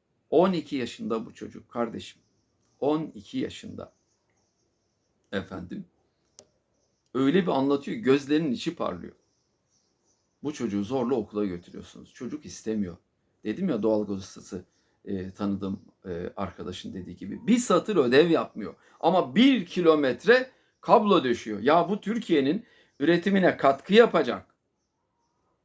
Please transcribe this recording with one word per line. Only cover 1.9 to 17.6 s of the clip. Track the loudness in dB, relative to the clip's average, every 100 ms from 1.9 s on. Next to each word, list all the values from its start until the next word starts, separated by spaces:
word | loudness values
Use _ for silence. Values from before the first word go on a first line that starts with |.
| -6 -14 -20 _ _ _ _ _ _
On | -2 -2 -4
iki | -12 -12 -8
yaşında. | -8 -10 -16 -14 -16 _ _ _ _ _ _ _ _ _ _ _ _ _ _
Efendim. | -8 -8 -12 -12 -14 -16 _ _ _ _ -20 _ _ _ _ _ _ _
Öyle | 0 2 2
bir | 2
anlatıyor, | 0 2 0 -2 -2
gözlerinin | 2 2 2 0 0
içi | -4 -6 -6
parlıyor. | -6 -8 -12 -20 _ _ _ _ _ _ _ _ _ _ _ _
Bu | -10
çocuğu | -6 -4 -4
zorla | -2 -2 0
okula | -2 -2 -4
götürüyorsunuz. | -4 -6 -12 -18 -18 -20 -20
Çocuk | -14 -12 -12 -12
istemiyor. | -10 -6 -4 -4 -8 _ _ _ _
Dedim | -8 -4 -2
ya | 0
doğal | 0 0 0
gaz | -6
ustası, | -8 -16 -14 -14 -14 _ _ _
e, | -10 -8 -8
tanıdığım, | -6 -4 -4 -4 -8 -12 _
e, | -12 -10 -8 -8
arkadaşın | -10 -8 -12 -12 -12
dediği | -12 -12 -14
gibi. | -12 -6 0
Bir |
satır | 2